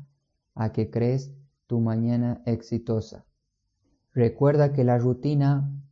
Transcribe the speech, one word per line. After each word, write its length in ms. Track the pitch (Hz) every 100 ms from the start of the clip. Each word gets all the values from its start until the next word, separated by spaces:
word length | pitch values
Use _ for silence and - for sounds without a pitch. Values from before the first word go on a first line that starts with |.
| - _ _ _ _
a 180 | - 110
que 180 | - 110
crees 440 | 117 120 135 - - - _ -
tu 120 | 117
mañana 640 | 113 110 117 120 120 120 -
exitosa. 800 | 113 - 117 117 110 107 - - _ _ _ _ _ _ _ _
Recuerda 580 | - 117 - 139 147 147
que 100 | 139
la 140 | 123 123
rutina 760 | 123 127 143 147 139 143 139 139 -